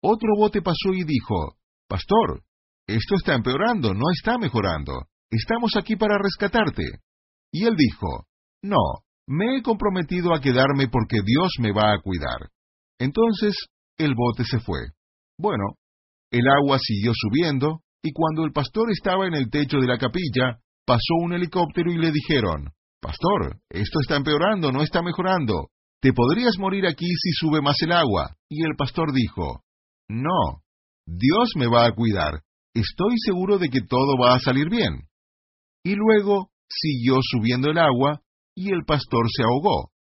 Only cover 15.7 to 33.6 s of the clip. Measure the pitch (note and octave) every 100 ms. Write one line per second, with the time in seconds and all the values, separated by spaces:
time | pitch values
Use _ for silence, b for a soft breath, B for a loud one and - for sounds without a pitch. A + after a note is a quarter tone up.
15.7 | - _ _ _ _ _ A#2+ B2 C#3 C#3+
16.7 | C3+ - G#2 A2 A2+ A2 B2+ E3+ C#3 C#3+
17.7 | D#3+ _ _ D#3+ - E3 D#3 D#3+ C#3+ C#3
18.7 | - A3+ F#3 - F#3 F#3+ D#3+ B2 D3 D3
19.7 | C#3+ B2+ B2 B2+ C#3+ F3 B2 B2+ A#2 _
20.7 | _ - A#2+ - E3 E3+ F3 F3 F3+ E3+
21.7 | D3 E3+ E3+ E3 D3+ B2 D3 G#2 D#2 C#2+
22.7 | - _ _ - - E3+ G3+ D#2+ - _
23.7 | E2+ G2+ - C3+ C#3+ C#3+ D3 F3 G#3+ D#3
24.7 | C3 D#3 F3 E3+ E3 F#3 F#3 B2+ F2+ C#2+
25.7 | _ _ _ C3 B2 A#2+ F3+ B3 F#3 G3
26.7 | G3 F#3+ D3 E3+ F3 F#3 D#3 D#3+ D3+ C#3
27.7 | C#3+ E3 F3 D3 G2 C#2+ - _ D3+ D#3+
28.7 | D3 C#3 - D#3+ C3+ A2+ - D#2+ B1+ _
29.7 | _ _ _ _ A2 C#3 F3+ F2 D2 _
30.7 | _ _ _ - E2+ B2 F#3 A#3+ E3+ A#2+
31.7 | A#2 A#2 G#2+ A#2 G2 D2+ D2+ - _ _
32.7 | - G2+ - F#3 A#3+ A3 F3+ F#3+ G3+